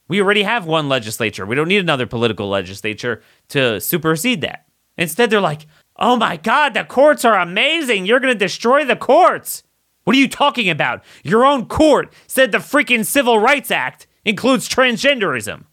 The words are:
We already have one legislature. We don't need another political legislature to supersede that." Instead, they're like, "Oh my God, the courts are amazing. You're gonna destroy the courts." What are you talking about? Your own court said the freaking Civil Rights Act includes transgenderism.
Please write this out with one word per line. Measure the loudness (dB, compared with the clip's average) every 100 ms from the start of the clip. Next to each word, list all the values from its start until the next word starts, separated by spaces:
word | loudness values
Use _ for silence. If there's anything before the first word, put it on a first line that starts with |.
| -6
We | -2
already | 2 2
have | 0 -4 -2
one | -2 0
legislature. | -2 -4 -6 -6 -4 -6
We | -2
don't | 0
need | 0
another | 0 -2 -2
political | -2 -2 -2 -2
legislature | -4 -4 -8 -8 -6 -6 -8 _ _ -6
to | -2 0 -2
supersede | -4 -2 0 0 0 -2
that." | -4 -10 _ _ _ -8
Instead, | -6 -2 0
they're | 2
like, | 0 -4 -14 _ _ -2
"Oh | 0 2
my | 0 -4
God, | -2 0 0 -2
the | -2
courts | 4 4 4 2
are | 2
amazing. | 0 0 0 0 -2 -2 0
You're | 0
gonna | 2 0
destroy | -2 -2 2 2 2
the | -2
courts." | 2 4 4 2 -8 -14 _ _ _ _ 0
What | 2
are |
you | 2
talking | 2 0 0 -2
about? | -2 -2 -4 -10 -12
Your | 0 2 4
own | 2 -2
court | 2 4 4 0 _ -6
said | 0 0
the | 0
freaking | -2 -2 0 -2 0
Civil | 0 2 4
Rights | 4 0 -2
Act | -4 -4 -10 _ _
includes | -6 -2 2 0 0
transgenderism. | 0 0 2 0 0 -2 -4 -6 -12 -14